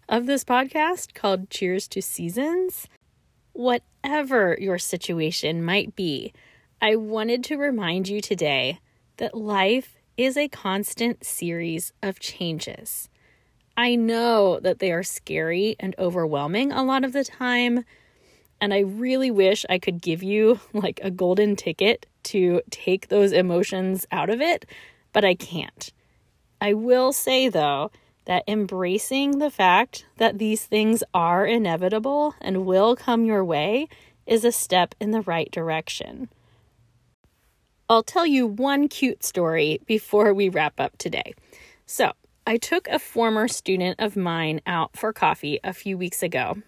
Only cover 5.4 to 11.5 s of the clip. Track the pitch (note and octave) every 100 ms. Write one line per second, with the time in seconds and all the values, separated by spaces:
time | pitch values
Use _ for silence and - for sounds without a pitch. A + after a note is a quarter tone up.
5.4 | D3+ E3 E3 G3 G#3+ - F3+ C#3 - -
6.4 | _ _ _ _ G#3+ A3 G#3+ A3 A3+ B3
7.4 | B3 D4 C#4+ A#3+ F3+ F3+ F#3+ G#3 - F#3
8.4 | - C3+ B2+ F3 _ _ _ - A#3 A3+
9.4 | G#3+ G3+ G3 B3 - _ _ - C4 C4
10.4 | D4 - G3 F#3+ G#3 - A#3 A#3 - -
11.4 | F3